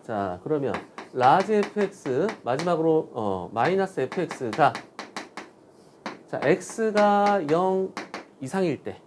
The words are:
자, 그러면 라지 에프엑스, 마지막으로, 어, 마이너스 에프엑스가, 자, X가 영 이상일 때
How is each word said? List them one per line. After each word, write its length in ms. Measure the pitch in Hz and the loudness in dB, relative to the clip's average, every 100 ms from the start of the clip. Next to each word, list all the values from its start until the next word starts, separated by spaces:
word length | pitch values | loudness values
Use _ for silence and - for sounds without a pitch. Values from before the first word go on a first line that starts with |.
자, 380 | - 107 98 90 | -6 -4 -4 -6
그러면 300 | - 151 135 95 - - - | -4 -2 -2 -6 -10 -20 -10
라지 420 | - 127 170 196 | 2 6 6 4
에프엑스, 720 | 208 202 208 196 - 147 127 196 - | 0 0 -2 -4 -4 -2 0 0 -4
마지막으로, 680 | 117 160 175 170 160 160 156 | -4 -2 0 2 4 2 0
어, 380 | 127 104 95 87 | -4 -2 -2 -4
마이너스 480 | 107 135 190 190 175 | 0 0 2 -2 -2
에프엑스가, 720 | 127 - 160 - 123 107 139 113 - - - - - - - - - - - - - - - | -4 -4 -6 -4 -6 2 2 2 -12 -18 -14 -14 -14 -16 -18 -20 -20 -20 -20 -16 -14 -14 -10
자, 140 | 131 | -2
X가 1040 | 127 180 - - 220 208 208 202 202 202 151 | 2 0 0 -4 0 4 4 4 4 2 2
영 420 | 165 190 190 190 - - - - _ | 2 2 0 -2 -6 -12 -14 -16 _
이상일 420 | 131 190 180 123 | -6 -2 -2 -2
때 180 | 107 92 | -8 -14